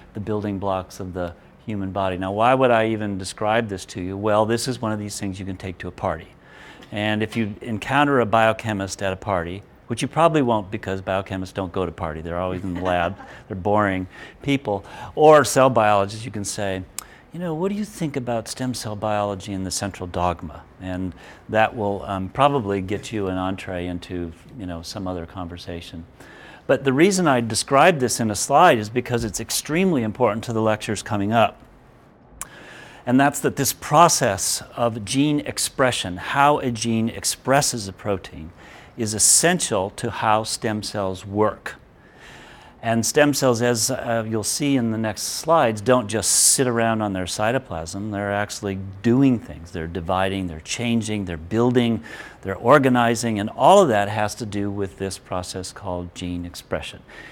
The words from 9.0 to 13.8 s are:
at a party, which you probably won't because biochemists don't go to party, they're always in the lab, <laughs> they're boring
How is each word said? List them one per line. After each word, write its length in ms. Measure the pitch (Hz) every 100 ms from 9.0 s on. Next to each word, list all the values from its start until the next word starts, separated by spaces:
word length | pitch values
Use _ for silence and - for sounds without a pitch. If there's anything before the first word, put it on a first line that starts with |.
at 100 | 98
a 40 | 95
party, 460 | 107 92 85 95 - - -
which 120 | 117
you 60 | 131
probably 360 | 156 165 156
won't 280 | 120 110 95
because 320 | 107 - 95
biochemists 500 | 95 95 98 95 92
don't 200 | - 92
go 120 | 95
to 60 | 87
party, 300 | 80 85 78
they're 180 | 82 87
always 240 | 92 92
in 120 | 95
the 80 | 87
lab, 340 | 92 87 87 101 -
<laughs> 160 | - -
they're 80 | 98
boring 500 | 95 104